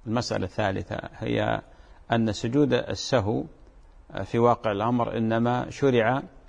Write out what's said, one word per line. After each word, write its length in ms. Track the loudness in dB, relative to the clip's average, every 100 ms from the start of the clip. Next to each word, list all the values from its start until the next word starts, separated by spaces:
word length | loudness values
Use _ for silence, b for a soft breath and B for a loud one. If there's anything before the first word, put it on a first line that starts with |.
| -4
المسألة 380 | -2 -2 -4 -4
الثالثة 540 | -2 -2 -2 -6 -8 -10 -8
هي 440 | -2 0 0 -2 -4 b b b b
أن 200 | 0 0
سجود 420 | 0 0 2 4
السهو 720 | 2 -2 -6 0 0 0 -2 -6 -14 -20 -20 -20 -20 -14 -10
في 160 | -2 4
واقع 320 | 4 4 0
الأمر 460 | 0 0 0 0 0
إنما 520 | 0 2 2 0 -4
شرع 540 | 0 2 4 2 0 -4 -18